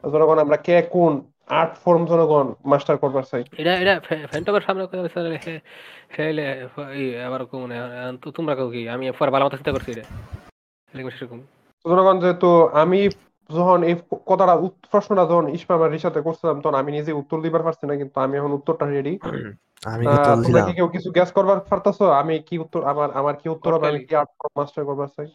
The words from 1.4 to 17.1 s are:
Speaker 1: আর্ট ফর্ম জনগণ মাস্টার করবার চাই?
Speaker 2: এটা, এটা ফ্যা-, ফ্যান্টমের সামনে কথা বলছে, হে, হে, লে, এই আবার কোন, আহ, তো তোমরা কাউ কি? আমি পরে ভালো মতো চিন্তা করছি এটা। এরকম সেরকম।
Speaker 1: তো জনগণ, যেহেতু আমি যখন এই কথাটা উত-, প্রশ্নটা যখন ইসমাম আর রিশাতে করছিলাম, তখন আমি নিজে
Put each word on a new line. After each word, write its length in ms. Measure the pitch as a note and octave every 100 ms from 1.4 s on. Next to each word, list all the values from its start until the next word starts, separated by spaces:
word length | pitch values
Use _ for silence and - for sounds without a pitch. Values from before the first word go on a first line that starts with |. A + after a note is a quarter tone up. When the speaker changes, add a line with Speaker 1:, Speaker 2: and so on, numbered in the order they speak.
| -
Speaker 1:
আর্ট 260 | D3 E3 -
ফর্ম 300 | - E3+ E3+
জনগণ 480 | E3+ D#3 D3+ C3 C3+ C#3
মাস্টার 320 | C#3+ - C#3+
করবার 260 | C#3 C3+
চাই? 200 | C3 B2+ B2 -
Speaker 2:
এটা, 180 | D#3+ F#3
এটা 240 | F#3 F3
ফ্যা-, 280 | - D#3 C#3+
ফ্যান্টমের 340 | D3+ E3+ G3+
সামনে 260 | - F#3+ F#3
কথা 100 | F#3
বলছে, 400 | F3 F3+ E3 D#3 -
হে, 140 | D#3+ _ - - - _ -
হে, 160 | D#3
লে, 340 | D#3 C#3 C3 B2+ - C#3
এই 280 | C#3 C3 A#2+
আবার 240 | B2 C3 B2
কোন, 260 | C3 B2
আহ, 460 | A#2+ B2 B2 B2+ B2+
তো 140 | D#3
তোমরা 240 | C#3 D#3+ C3+
কাউ 140 | B2+
কি? 200 | A#2+ A#2
আমি 220 | B2 C3
পরে 200 | B2 C#3+
ভালো 140 | C3+ C#3
মতো 120 | C3+
চিন্তা 140 | D3+
করছি 200 | C3+ -
এটা। 100 | A2+ G#2+ - - - - _ _ _ _
এরকম 160 | C3+ C3
সেরকম। 320 | - B2 A#2+ C3+ _ _ _
Speaker 1:
তো 60 | E3
জনগণ, 300 | F3+ F#3+ F#3
যেহেতু 480 | F3+ F3 F#3 E3+ D#3+
আমি 420 | D3+ E3 F#3+ G3+ - _ _ _
যখন 340 | D#3 F3+ F3
এই 120 | E3 F3 - - -
কথাটা 280 | F#3 F3+
উত-, 340 | E3+ F3+ _ _
প্রশ্নটা 320 | G#3 G3 G3
যখন 260 | E3 E3+ D#3
ইসমাম 340 | E3 - E3+
আর 80 | D#3+
রিশাতে 300 | D#3 F3 D3+
করছিলাম, 400 | D#3 D#3+ E3 C#3+
তখন 140 | D3 C3+
আমি 160 | C#3+
নিজে 220 | D3 D3+